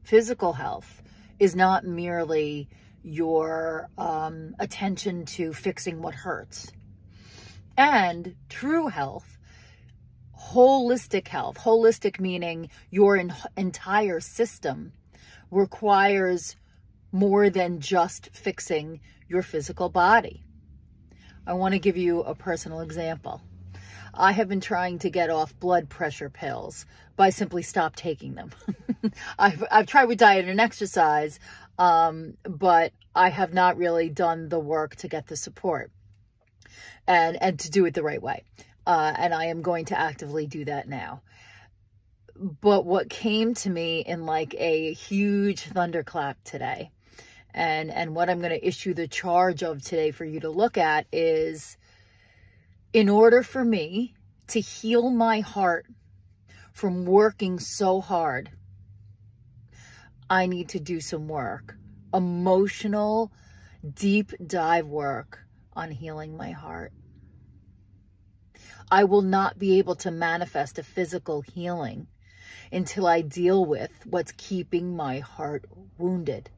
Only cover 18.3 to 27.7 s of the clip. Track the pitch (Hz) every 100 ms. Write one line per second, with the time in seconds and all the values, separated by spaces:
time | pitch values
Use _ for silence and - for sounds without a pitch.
18.3 | - 202 - - 160 151 165 - _ -
19.3 | 180 185 160 147 - 175 180 180 226 -
20.3 | - - - - - - _ - - -
21.3 | - - 180 190 190 196 175 175 170 -
22.3 | 156 - 165 165 160 156 160 160 160 -
23.3 | - - - - - - - - - 190
24.3 | 202 196 196 - 180 180 175 180 180 165
25.3 | 160 156 - 180 175 147 - 160 - 143
26.3 | - 151 - - - - - - - 190
27.3 | - 190 175 170